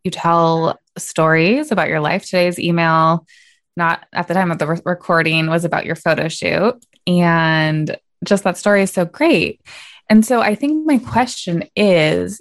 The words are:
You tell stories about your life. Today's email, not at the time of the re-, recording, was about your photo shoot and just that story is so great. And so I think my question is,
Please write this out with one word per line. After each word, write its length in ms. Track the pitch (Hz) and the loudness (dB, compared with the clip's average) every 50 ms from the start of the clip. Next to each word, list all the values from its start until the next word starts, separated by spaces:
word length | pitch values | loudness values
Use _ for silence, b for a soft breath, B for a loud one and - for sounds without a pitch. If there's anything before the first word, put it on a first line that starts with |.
| _ | _
You 80 | 185 | -8
tell 680 | 170 - - 170 170 170 165 165 165 165 160 160 - - _ _ _ | -8 -2 0 2 2 4 4 2 2 0 0 -2 -4 -6 _ _ _
stories 760 | - - - - - 160 160 160 160 165 185 233 285 302 302 | -14 -14 -6 -2 0 2 2 2 2 2 2 2 0 0 -2
about 180 | 220 180 160 151 | -2 -2 -2 -2
your 120 | 156 156 | -2 -2
life. 240 | 151 151 - 196 - | -2 -2 -2 -4 -6
Today's 340 | - - 180 175 180 175 - | -4 -2 0 0 0 -2 -2
email, 640 | - 170 170 170 165 165 160 160 160 160 165 165 - b b b b b b b b _ _ 175 | -2 -2 0 0 2 2 2 4 4 2 2 0 -4 b b b b b b b b _ _ -4
not 280 | 170 165 165 - - _ - | -2 -2 -2 -4 -8 _ -10
at 140 | - 175 - | -8 -6 -4
the 60 | 175 | -2
time 180 | 190 190 175 | -2 -2 -2
of 80 | 165 160 | -2 -4
the 80 | 156 147 | -4 -4
re-, 140 | 165 175 - | -4 -4 -4
recording, 640 | 180 180 175 - - 175 165 160 165 160 160 160 160 | -6 -6 -6 -4 0 0 0 2 0 0 0 0 0
was 180 | 165 170 170 | 0 -2 -2
about 200 | 160 160 - - | -2 -4 -4 -4
your 100 | - 165 | -4 -8
photo 320 | - - 170 156 151 151 160 | -4 -2 -2 0 0 -2 -4
shoot 480 | 160 - - 87 - 165 185 233 254 - _ _ _ _ _ - | -6 -6 -4 -2 -2 0 0 -2 -2 -4 _ _ _ _ _ -2
and 920 | 180 175 175 170 165 165 165 160 160 156 156 156 156 156 151 - - - _ _ _ _ 175 | 0 2 2 2 2 2 2 2 2 2 0 0 0 -2 -2 -4 -6 -8 _ _ _ _ -2
just 200 | - 202 190 - | -2 -2 0 0
that 140 | 185 175 - | -2 -4 -2
story 260 | - 208 208 196 196 | 0 0 2 2 2
is 80 | 185 | 0
so 120 | - 190 175 | -2 -4 -4
great. 580 | 170 - - 294 339 277 170 170 - - - B B B B B B B B B - | -4 -2 -2 0 2 2 2 0 -2 -6 -10 B B B B B B B B B 4
And 140 | 220 220 220 | 4 4 4
so 180 | - 254 233 | 4 2 2
I 120 | 214 208 208 | 2 0 0
think 320 | 214 285 285 311 311 311 | -2 -2 -2 -2 -2 0
my 140 | 311 285 233 | 0 0 0
question 640 | - - - 233 254 247 - - - 180 170 170 - - _ | 0 0 0 0 0 0 -4 -8 -6 -4 -4 -4 -4 -6 _
is, 640 | - 214 202 180 165 156 156 160 90 - 185 202 - | 0 2 4 4 4 4 2 2 0 -2 -4 -8 -8